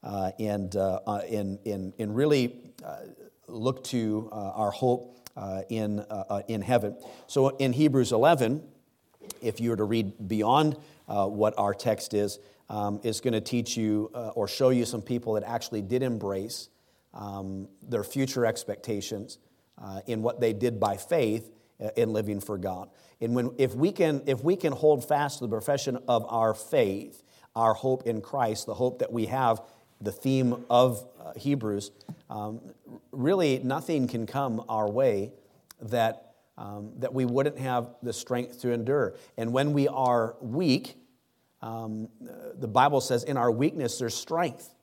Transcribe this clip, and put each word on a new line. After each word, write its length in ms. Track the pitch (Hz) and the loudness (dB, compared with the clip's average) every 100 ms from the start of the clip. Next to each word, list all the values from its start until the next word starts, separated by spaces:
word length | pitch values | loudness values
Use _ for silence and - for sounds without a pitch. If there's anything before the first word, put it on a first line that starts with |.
uh, 300 | 117 101 95 - | -6 -4 -4 -2
and, 360 | 107 104 95 98 | -2 -2 -2 0
uh, 260 | 95 92 - | 0 0 -2
uh, 160 | 104 90 | -4 -2
in, 320 | 110 98 98 110 | -4 -4 -6 -6
in, 280 | 98 95 - | -6 -6 -6
in 140 | 107 110 | -4 0
really, 420 | 147 147 120 - - - | 4 4 2 -4 -20 -16
uh, 180 | - - - - - _ - | -14 -14 -16 -20 -20 _ -14
look 360 | 117 120 131 | -4 -2 -2
to, 440 | - 123 110 107 113 | -4 -2 0 -2 -4
uh, 40 | 107 | -8
our 360 | 98 104 104 | -8 -2 -2
hope, 460 | - 127 123 - - - - | 0 0 0 -4 -20 -20 -12
uh, 240 | 98 95 98 | -8 -8 -6
in, 300 | 113 107 104 | -4 -2 -4
uh, 240 | - 104 95 | -6 -10 -6
uh, 120 | 101 98 | -6 -4
in 140 | 113 | -6
heaven. 360 | 98 123 104 - - - - | 0 2 0 -6 -16 -20 -4
So 220 | 143 135 | 2 2
in 220 | 135 135 | 4 0
Hebrews 400 | 123 156 135 120 | 4 4 6 4
eleven, 520 | 117 139 165 113 147 - - _ _ _ _ - - | 6 6 6 4 0 -6 -20 _ _ _ _ -20 -6
if 200 | 120 104 | -4 -2
you 80 | 117 | -2
were 80 | 110 | 0
to 60 | |
read 440 | 104 113 101 - 98 | 2 0 0 -6 -4
beyond, 500 | 110 107 135 151 147 - - - | 0 4 6 4 0 -12 -20 -6
uh, 200 | 104 98 | 0 0
what 260 | 104 107 104 | 4 2 4
our 160 | 101 98 | 0 0
text 400 | 117 107 - 107 | 0 0 0 0
is, 240 | 104 - - _ _ | 0 -4 -18 _ _
um, 300 | 104 104 104 | -4 -4 -2
is 180 | 117 107 | -2 -2
gonna 180 | 131 113 | 0 0
teach 380 | 107 120 117 - | 0 -2 -2 -2
you, 320 | 110 107 107 123 | 2 0 -2 -6
uh, 140 | 110 | -6
or 180 | - 101 | -4 -4
show 220 | - 127 | 2 4
you 140 | 127 | 4
some 200 | 117 117 | 2 -4
people 300 | - 120 113 | -4 -4 0
that 100 | 107 | -2
actually 400 | 101 117 - 107 | -2 -6 -4 -6
did 180 | 95 123 | -2 0
embrace, 680 | 131 113 101 98 104 - - _ _ _ _ | 0 -2 -4 -4 -6 -10 -14 _ _ _ _
um, 540 | - 101 98 98 95 95 _ - | -14 -10 -8 -8 -8 -12 _ -4
their 160 | 117 | -4
future 440 | 104 139 131 131 117 | -2 -2 -2 2 2
expectations, 880 | 107 - 101 - 104 - 107 113 - _ _ _ - | 0 -6 -8 -4 -4 -4 -8 -8 -14 _ _ _ -18
uh, 200 | 101 95 - | -12 -10 -4
in 160 | 113 | -2
what 160 | 113 117 | 0 2
they 140 | 117 | 0
did 260 | 104 123 110 | 2 0 2
by 180 | 107 98 | 0 0
faith, 540 | - 165 117 110 - - _ _ | 0 2 2 0 -6 -20 _ _
uh, 100 | 107 113 | -6 0
in 180 | 113 | 2
living 260 | 107 104 101 | 2 -2 -4
for 180 | - 101 | -4 -6
God. 320 | 95 92 - _ _ _ | -4 -6 -10 _ _ _
And 140 | 113 123 | 0 0
when, 160 | 120 123 | 0 2
if 160 | 131 117 | 0 4
we 160 | 170 | 0
can, 320 | 202 165 143 143 | 4 2 2 0
if 180 | 127 | 0
we 120 | 143 185 | 2 2
can 180 | 160 | 0
hold 340 | 127 151 147 - | 4 4 4 2
fast 300 | 147 143 - | 0 0 -4
to 80 | 120 | -4
the 60 | |
profession 480 | 110 127 139 135 123 - | -4 0 0 0 -4 2
of 180 | 120 107 | 2 2
our 280 | 117 113 110 | 2 2 2
faith, 680 | - 151 107 98 - - _ _ _ 113 | 0 2 2 0 -8 -18 _ _ _ 2
our 180 | 113 | 2
hope 320 | 110 135 127 120 | 4 0 0 0
in 160 | 110 | -4
Christ, 460 | 104 139 117 107 - | -4 -2 0 -2 -6
the 80 | 104 | -2
hope 240 | 127 123 | -2 0
that 120 | - | -4
we 140 | 120 107 | -2 -2
have, 360 | 131 127 110 - - _ _ | 2 2 2 -4 -20 _ _
the 100 | 101 | -8
theme 540 | - 135 131 123 120 - | -2 0 4 2 0 4
of, 360 | 120 127 113 - - | 6 6 4 -8 -16
uh, 140 | - - | -14 -6
Hebrews, 560 | 139 143 107 101 101 - - - _ | -2 0 0 -4 -6 -16 -16 -16 _
um, 320 | 107 104 110 - - - 120 _ | -10 -8 -10 -16 -20 -20 -20 _
really 480 | 139 135 196 160 131 | -2 2 4 4 2
nothing 480 | 127 143 - 156 123 | 0 -2 0 0 0
can 200 | 120 110 | -2 -4
come 360 | 143 139 110 - | -2 -2 -4 -2
our 200 | 110 104 | 0 0
way 440 | 110 135 104 107 - _ _ _ - | 4 4 2 -2 -10 _ _ _ -16
that, 540 | 110 117 113 110 - _ _ - | -4 2 2 0 -14 _ _ -16
um, 360 | 101 104 107 117 | -12 -12 -12 -6
that 140 | 127 | -4
we 120 | 131 123 | 0 0
wouldn't 320 | 123 143 147 | 2 0 -2
have 380 | 131 123 117 - | -2 -2 -4 -8
the 120 | 120 | -8
strength 480 | 117 - 123 123 - | -8 -4 -4 -4 -4
to 100 | - | -2
endure. 440 | 117 113 143 104 - - - | 0 2 2 2 -2 -16 -6
And 160 | 113 | 0
when 220 | 127 143 | 2 2
we 160 | 143 139 | 4 2
are 480 | 131 127 120 113 - | 2 2 4 2 -4
weak, 560 | 123 131 180 117 - - _ _ _ _ _ _ | -6 0 2 2 0 -18 _ _ _ _ _ _
um, 460 | 113 113 110 110 107 - | -10 -8 -6 -8 -8 -12
the 460 | 123 - - - 117 | -18 -14 -14 -8 0
Bible 340 | 104 135 143 | 6 6 6
says, 220 | 123 120 | 2 0
"In 120 | 127 135 | 0 2
our 160 | 120 | 4
weakness, 460 | 113 143 170 123 - | 4 2 2 -4 -2
there's 180 | 117 - | -4 -4
strength." 580 | - 165 170 123 - _ | -4 0 0 -4 -20 _